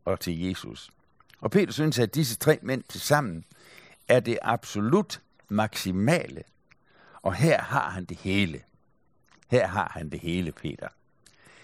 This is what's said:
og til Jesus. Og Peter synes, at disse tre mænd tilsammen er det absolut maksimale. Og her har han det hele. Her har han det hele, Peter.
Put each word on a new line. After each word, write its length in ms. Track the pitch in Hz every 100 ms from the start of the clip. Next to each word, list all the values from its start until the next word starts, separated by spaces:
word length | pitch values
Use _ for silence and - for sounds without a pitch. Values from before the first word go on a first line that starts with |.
og 160 | 90 92
til 200 | 90 82
Jesus. 500 | 92 92 55 - - _ _ _ _ -
Og 100 | 113
Peter 220 | 202 165
synes, 260 | 113 156 127
at 160 | 110
disse 220 | 151 131 113
tre 220 | 156 156
mænd 200 | - 131 -
tilsammen 560 | 107 - 147 120 82 - _ - - - - -
er 120 | 127
det 180 | 117 110
absolut 800 | - 113 - 104 107 190 - - _ _ -
maksimale. 920 | 104 107 - 95 92 113 170 - 76 - _ _ _ _ _ - -
Og 120 | 95
her 280 | 92 160 127
har 280 | - 139 78
han 140 | 92
det 120 | 87 87
hele. 460 | 95 98 90 67 - _ _ _ _ _ _ _ -
Her 180 | 123 92
har 240 | 101 85
han 160 | 82 78
det 100 | 76
hele, 320 | 85 87 82
Peter. 360 | - 78 - - _ _ _ - _ - -